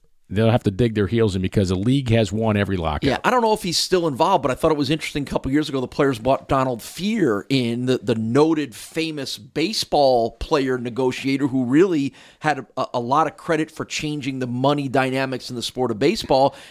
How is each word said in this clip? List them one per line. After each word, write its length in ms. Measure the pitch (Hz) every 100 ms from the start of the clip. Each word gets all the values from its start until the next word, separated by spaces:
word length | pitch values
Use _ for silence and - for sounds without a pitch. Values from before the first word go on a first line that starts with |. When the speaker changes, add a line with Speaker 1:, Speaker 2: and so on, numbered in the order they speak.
| _ _ -
Speaker 1:
they'll 200 | 98 113
have 140 | 120
to 60 | -
dig 240 | 95 120
their 120 | 107 95
heels 280 | 117 110
in 60 | 92
because 300 | 92 - 92
the 40 |
league 360 | 92 110 139 123
has 200 | 113 104
won 240 | 107 110 104
every 180 | 98 95
lockout. 260 | 80 73
Speaker 2:
Yeah, 140 | 139 120
I 60 | 185
don't 100 | 247
know 140 | 226
if 80 | 214
he's 160 | 180 151
still 280 | - 180 170
involved, 360 | 127 165 185
but 80 | 127
I 40 |
thought 160 | 123 160
it 60 | 147
was 140 | 135
interesting 320 | 156 - 147
a 40 | 139
couple 240 | - 139
years 200 | 143 151
ago 100 | 135
the 80 | 123
players 300 | - 139 120
bought 320 | 117 135 -
Donald 300 | 139 131 120
Fehr 640 | - - 196 226 151 101 -
in, 380 | 135 120 120 127
the, 100 | 123
the 180 | 104
noted 600 | 113 113 131 160 160 139
famous 640 | - - 165 160 151 131 -
baseball 920 | 107 147 180 220 - 156 139 123 117
player 440 | - - 156 135 127
negotiator 720 | 120 117 131 123 135 135 139
who 180 | 131
really 480 | 120 143 196 160 135 - - -
had 260 | 156 139 117 -
a, 100 | -
a 80 | 123
lot 260 | 120 143 156
of 120 | -
credit 320 | - 156 156
for 160 | - 120
changing 540 | - 156 151 131 131
the 60 | 123
money 400 | 123 135 147 135
dynamics 600 | 135 131 131 135 127 -
in 80 | 123
the 60 |
sport 280 | - - 123
of 80 | 107
baseball. 560 | 143 220 - 135 139 - -